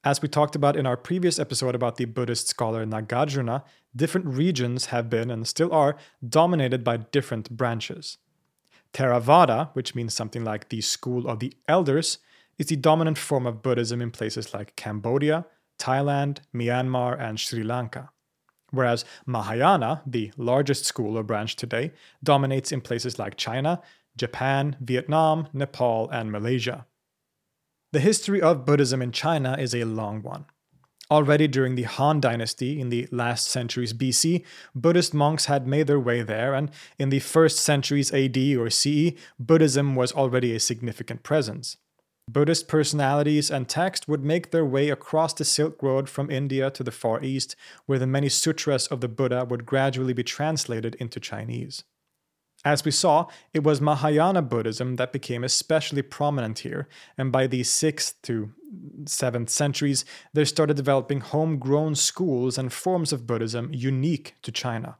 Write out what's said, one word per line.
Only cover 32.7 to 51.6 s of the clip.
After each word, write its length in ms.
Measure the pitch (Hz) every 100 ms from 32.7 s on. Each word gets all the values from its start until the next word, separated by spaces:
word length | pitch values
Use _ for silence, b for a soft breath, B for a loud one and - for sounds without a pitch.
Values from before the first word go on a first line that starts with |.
| 147
in 80 | 123
the 180 | 120 120
last 340 | 123 120 120 -
centuries 440 | 127 120 - 117
B 180 | 113 131
C, 320 | 120 165 175 B B B
Buddhist 380 | 135 165 175 170
monks 320 | 147 147 156
had 220 | - 143 127
made 200 | 143 147
their 140 | 143
way 220 | 123 120
there, 320 | 110 110 127
and 160 | 135 147 B B B
in 120 | 139
the 100 | 135
first 380 | - 160 160 -
centuries 520 | - 143 135 143 135
A 120 | 139 135
D 300 | 127 135 131
or 140 | 117
C 380 | - 139 151 170
E, 80 | B B B
Buddhism 560 | 117 160 156 131 143
was 180 | 131 123
already 420 | 151 135 127 123
a 60 | 113
significant 640 | - 117 120 - - 117
presence. 540 | - 156 110 117 123 - _ _ _ _ -
Buddhist 420 | 131 147 165 -
personalities 840 | 156 147 151 135 147 147 151 143
and 180 | 147 120
text 400 | 156 185 - -
would 160 | 151
make 260 | 139 170 -
their 140 | 165
way 240 | 147 135 147
across 460 | 135 - 156 160
the 100 | -
Silk 380 | 151 - 156 156
Road 260 | 139 131 135
from 220 | - 143
India 400 | 135 139 135 135
to 120 | 135
the 80 | 123
Far 320 | - 117 113
East, 320 | 135 135 - - B B
where 140 | - 135
the 80 | 131
many 240 | 135 143
sutras 560 | - 160 156 - 131 -
of 160 | 131
the 60 | 120
Buddha 360 | 113 131 123
would 220 | 123 123 117
gradually 480 | 135 135 127 131
be 100 | 120
translated 720 | 120 - 151 156 - 113 113
into 260 | 113 117 -
Chinese. 640 | - 107 113 120